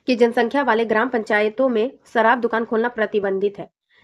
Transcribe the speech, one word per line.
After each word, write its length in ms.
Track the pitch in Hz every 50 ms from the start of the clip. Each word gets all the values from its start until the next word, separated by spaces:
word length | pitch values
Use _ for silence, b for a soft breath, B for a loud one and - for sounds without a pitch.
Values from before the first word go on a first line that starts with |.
| b
की 100 | 254 254
जनसंख्या 460 | 214 240 233 226 247 240 226 - 285
वाले 220 | 277 247 220 226 233
ग्राम 240 | 220 214 214 233 247
पंचायतों 600 | 247 226 208 - 214 208 214 214 214 - 269 262
में 300 | 233 214 220 269 - - _ _ -
शराब 260 | 233 214 226 254 247
दुकान 240 | 233 226 220 226 233
खोलना 240 | - 233 220 233 240
प्रतिबंधित 720 | 240 220 214 202 - 208 196 196 190 190 202 202 202 -
है? 120 | - - _ _ _ b b b